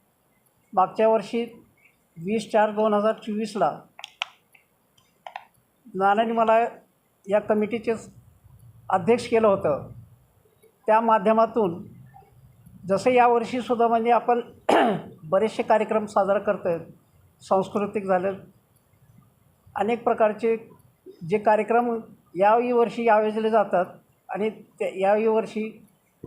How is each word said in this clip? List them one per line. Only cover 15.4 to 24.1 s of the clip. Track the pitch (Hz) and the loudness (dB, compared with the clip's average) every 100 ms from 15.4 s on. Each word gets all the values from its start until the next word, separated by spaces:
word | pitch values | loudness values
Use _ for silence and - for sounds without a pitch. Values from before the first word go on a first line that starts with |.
| 220 - | 0 -4
कार्यक्रम | 220 220 214 220 214 | 0 0 2 -2 -2
साजरा | 208 196 196 | -2 0 0
करतोय, | 202 185 185 165 - - _ _ _ _ | -2 -4 -4 -6 -8 -20 _ _ _ _
सांस्कृतिक | - 190 185 214 202 214 | -2 -2 0 -4 -4 -6
झालं, | 190 185 196 196 - _ _ _ _ _ _ _ _ _ _ _ _ - | -2 0 -2 -8 -16 _ _ _ _ _ _ _ _ _ _ _ _ -6
अनेक | 208 233 | -4 -2
प्रकारचे | 233 226 214 214 226 226 - - _ _ - - 165 | -2 0 0 0 -4 -4 -8 -20 _ _ -20 -16 -4
जे | 208 | -2
कार्यक्रम | 214 214 214 233 240 226 - - _ 170 | 2 0 2 0 0 -6 -10 -20 _ 0
याही | 202 233 247 | 2 2 2
वर्षी | 240 226 233 233 | 0 0 0 2
आयोजले | 214 214 214 220 | 2 2 -2 0
जातात | 220 202 180 185 - _ | 2 2 0 -2 -8 _